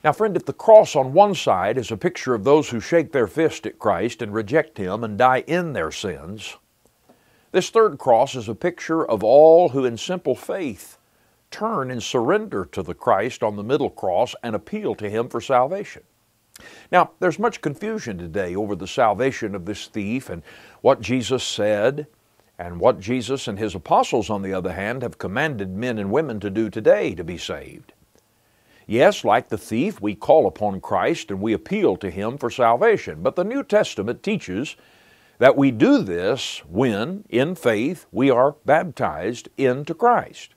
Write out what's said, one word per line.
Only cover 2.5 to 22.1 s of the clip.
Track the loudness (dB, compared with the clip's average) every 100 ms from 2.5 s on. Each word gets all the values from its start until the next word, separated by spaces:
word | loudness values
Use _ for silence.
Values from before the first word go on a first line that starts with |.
| 4 2
who | -6
shake | 0 0 2
their | 0 0
fist | 0 0 -2 -12
at | -2
Christ | 0 0 -2 -4
and | -6
reject | -4 0 0 -2 -6
him | -6 -4
and | -6 2
die | 4 2 0
in | -4 -2
their | -4 -6
sins, | -6 -8 -8 -12 -14 -16 -18 _ _ _ _ _ _ _ _ _
this | -2 2
third | 2 2 2
cross | 4 4 4 -2
is | -8
a |
picture | -4 -4 -6 -4 -2
of | 0 0
all | 6 8 10 8 6
who | 2
in | -2 -4
simple | -6 -4 -4 -4
faith | -4 -6 -6 -8 -16 -20 _ _ _ _ _
turn | -8 -6 -4 -4
and | -6
surrender | -2 0 2 0 0 -8 -6
to | -8
the | -8
Christ | -4 2 2 2 -2
on | -4 -4
the |
middle | -2 0 0
cross | -4 -2 0 0 -4
and | -6
appeal | -6 -6 -8 -6 -6
to | -4
him | -4 -4
for | -6
salvation. | 0 2 2 -4 -10 -18 _ _ _ _ _ -20 -20 -20 0
Now, | 2 2 _
there's | -2 0
much | -4 -2
confusion | -8 -6 -8 -6 -8 -10
today | -6 -4 -4 -4
over | -4
the | -6 -6
salvation | 2 2 2 -2 -2 -8
of | -8
this | -10 -10 -10
thief | -8 -6 -6 -8
and | -12 -14 -20 -20 0
what | 0 2
Jesus | 0 -4 -2 -4
said | -4 -2 0 2 0 -2 -12